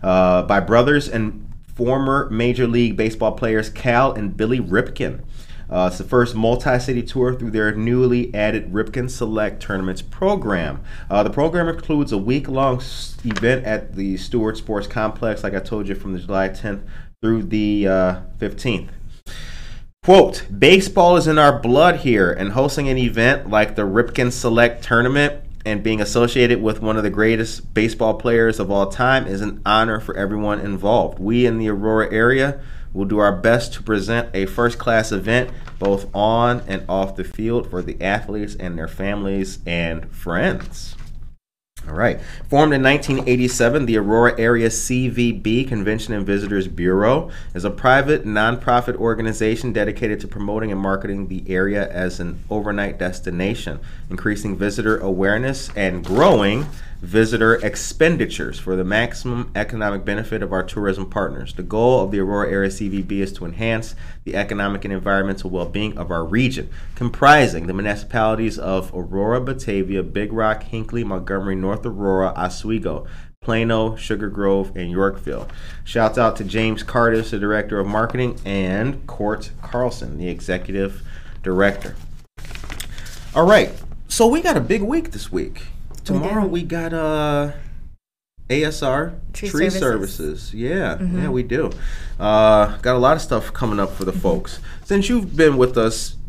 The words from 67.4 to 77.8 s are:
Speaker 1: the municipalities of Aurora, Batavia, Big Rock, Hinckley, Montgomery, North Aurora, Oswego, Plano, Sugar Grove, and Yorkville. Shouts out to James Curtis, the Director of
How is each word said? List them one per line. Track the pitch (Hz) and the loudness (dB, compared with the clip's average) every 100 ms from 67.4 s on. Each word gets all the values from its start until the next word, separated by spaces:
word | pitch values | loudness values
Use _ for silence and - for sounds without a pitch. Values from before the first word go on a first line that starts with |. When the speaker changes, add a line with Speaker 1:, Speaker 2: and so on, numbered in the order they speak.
| 120 80 85 | 6 0 -4
Speaker 1:
the | |
municipalities | 92 104 104 - 117 110 110 113 101 | -2 -2 -4 -4 0 2 2 -2 -2
of | 85 95 90 90 | -2 -2 -2 -8
Aurora, | 85 95 104 123 | -6 -2 0 0
Batavia, | 123 - - 98 92 95 | -2 -6 -2 -2 0 -2
Big | 82 90 104 | -2 -4 -2
Rock, | 110 110 110 | 0 0 0
Hinckley, | - 113 110 120 | -4 -8 -6 -4
Montgomery, | 113 95 - 98 98 95 | -4 -4 -2 -2 -2 -2
North | 95 104 120 | -2 -2 -4
Aurora, | 101 98 95 92 - | -2 0 2 2 0
Oswego, | 90 - 110 113 92 76 - - - - | -4 -4 -4 -2 -2 -6 -8 -12 -14 -12
Plano, | - 113 113 110 110 110 | -2 0 2 2 0 -2
Sugar | - 104 104 | -4 -4 -4
Grove, | 98 98 98 95 95 | -2 2 2 0 -4
and | 90 | -4
Yorkville. | 87 98 98 - - - - - - | 0 0 0 -6 -8 -8 -10 -10 -10
Shouts | - 120 110 - | -4 2 2 4
out | 113 110 | 2 2
to | |
James | 98 104 113 110 | -4 0 0 0
Curtis, | - 127 117 113 113 | -2 2 4 2 0
the | 107 | -2
Director | 104 104 104 | 0 0 0
of | 107 | -2